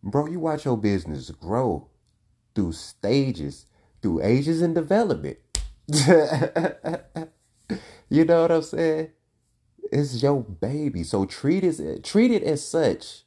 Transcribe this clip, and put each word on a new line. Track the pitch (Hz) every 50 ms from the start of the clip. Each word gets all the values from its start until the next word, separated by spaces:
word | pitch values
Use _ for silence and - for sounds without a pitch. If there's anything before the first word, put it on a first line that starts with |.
| -
Bro, | 98 101 139 147 156
you | 170 180
watch | 160 160 151 139 -
your | 139 123 110
business | 104 107 101 95 80 80 76 69 64 -
grow | 67 - - 82 101 120 131 120 87 73 - _ _ _ _ _ _ _ _ _ _ _ _ _ _
through | - 101 85 80
stages, | - - - - _ - 101 120 139 139 135 123 85 76 71 71 - - _ _ _ _ _ _ _
through | - 104 85 80 76
ages | 98 117 131 139 156 165 160 170
and | 170 165
development. | 170 160 147 190 214 233 208 139 80 73 71 - _ _ _ _ - - - - _ _ -
<laughs> | 147 151 139 135 180 165 151 123 160 135 165 - - 165 165 - - - - - 165 - - - _ 165 160 160 _ _ _ _ _ _ _ _ - - - - - - _ _
You | - 147 165
know | 160 170 165 165
what | 165 170
I'm | 165 156
saying? | 160 - - 165 165 156 156 160 156 _ _ _ _ _ _ _ _ _ _ _ _ _ _ - 415
It's | - 139 147 139 127 117 123
your | 139 143 135 117
baby. | 107 95 82 - 107 139 151 151 143 - 85 85
So | - - 101 98
treat | 98 - - - 135 165 196 190
it, | 180 156 - 76 76 - - -
treat | - - 202 233 254
it | 240 202 -
as | - 156 143 -
such. | - - 165 160 120 - - - - - - _